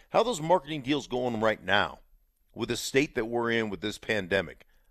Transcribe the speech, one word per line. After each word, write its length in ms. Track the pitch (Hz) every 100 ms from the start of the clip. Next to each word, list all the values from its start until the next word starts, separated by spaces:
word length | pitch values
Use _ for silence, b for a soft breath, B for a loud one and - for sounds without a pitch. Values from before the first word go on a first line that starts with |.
| b
How 100 | -
are 60 | 226
those 160 | 190
marketing 400 | 156 180 151 156
deals 260 | 123 147 110
going 320 | 123 123 113
right 240 | 110 107
now 360 | 92 101 82 - _ _ _ _ _
with 160 | - 113
the 80 | 117
state 380 | - 135 151 -
that 100 | 113
we're 260 | 120 117
in 180 | 117 110
with 100 | 92
this 180 | 107 101
pandemic? 680 | - 107 92 95 82 - - _ _